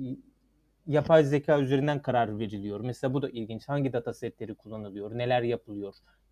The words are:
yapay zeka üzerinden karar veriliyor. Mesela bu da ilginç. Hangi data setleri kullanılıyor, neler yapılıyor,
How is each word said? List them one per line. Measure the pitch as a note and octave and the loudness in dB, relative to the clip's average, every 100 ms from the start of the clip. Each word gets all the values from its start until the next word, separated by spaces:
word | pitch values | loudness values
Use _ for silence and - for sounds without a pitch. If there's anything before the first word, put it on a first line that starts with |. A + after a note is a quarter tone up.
| C3 C3+ - _ _ _ _ _ - | -10 -10 -16 _ _ _ _ _ 0
yapay | D3 C#3 D#3+ | 2 6 6
zeka | C#3+ C#3+ D#3 D3 | 8 2 4 2
üzerinden | C3 C3+ D3 C#3+ | 4 2 2 0
karar | - A#2+ A2 G#2+ | 0 2 2 -2
veriliyor. | G#2+ G#2 G#2 G2+ | -6 -6 -6 -6
Mesela | B2 A#2+ C3+ | -6 -4 -2
bu | C#3 | -2
da | C3+ | -4
ilginç. | A#2 A2 A2 - | -6 -8 -8 -4
Hangi | C#3+ C3+ | -2 0
data | A#2+ A#2 | -2 -6
setleri | A2+ A#2 - A2 | -6 -8 -8 -12
kullanılıyor, | G#2 G#2+ A2 G#2 G2+ G#2 A#2 | -12 -12 -12 -10 -10 -8 -4
neler | B2 B2 | 0 0
yapılıyor, | A#2 A#2 - G2+ G2+ - _ _ _ | 0 -4 -6 -10 -10 -14 _ _ _